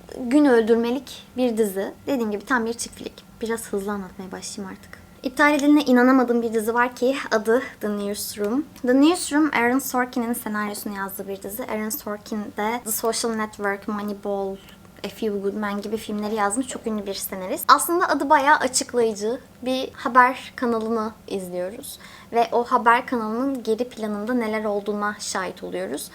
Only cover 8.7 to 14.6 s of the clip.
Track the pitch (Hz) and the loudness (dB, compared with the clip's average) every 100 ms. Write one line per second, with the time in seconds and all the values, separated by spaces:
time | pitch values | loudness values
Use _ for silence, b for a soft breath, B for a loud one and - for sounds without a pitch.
8.7 | - 247 262 302 359 - 285 311 226 240 | -4 2 6 6 4 0 2 4 4 4
9.7 | 262 - 254 247 254 233 240 220 208 208 | 2 0 -2 0 -2 -2 -2 -4 -4 -4
10.7 | 208 214 196 196 190 196 196 202 220 - | -6 -8 -6 -8 -8 -10 -8 -10 -10 -6
11.7 | 214 214 214 214 208 - 214 208 - 208 | -4 -4 -6 -8 -8 -6 -8 -6 -4 -4
12.7 | 240 220 - 233 220 233 220 214 - 202 | -4 -4 -2 -2 0 -2 -2 -6 -4 -4
13.7 | 202 - 208 208 202 202 196 196 196 | -2 -4 -6 -6 -6 -4 -4 -4 -6